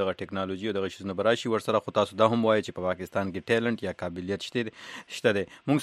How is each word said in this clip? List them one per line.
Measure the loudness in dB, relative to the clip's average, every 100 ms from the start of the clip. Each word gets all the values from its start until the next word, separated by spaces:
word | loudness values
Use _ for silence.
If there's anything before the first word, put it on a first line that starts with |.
دغه | -2 -2
ټیکنالوژي | -6 -6 -4 -4 -4
او | -4
دغه | -4
شیزونه | -6 -6 0
به | 2
راشي | 2 2
ورسره. | 0 2 0 2
خو | 0
تاسو | 2 4
دا | 4
هم | 6
وایئ | 4 2
چې | 0 -4
په | -4
پاکستان | -4 -4 -4 -2
کې | -4 0
ټیلنټ | 2 2 -2 -4
یا | -6
قابلیت | -6 -6 -4 -4 -4
شته | -4 -4
دی، | -8 -14 -16 -14 0
شته | 2 2
دی. | -2 -4 0
موږ | 2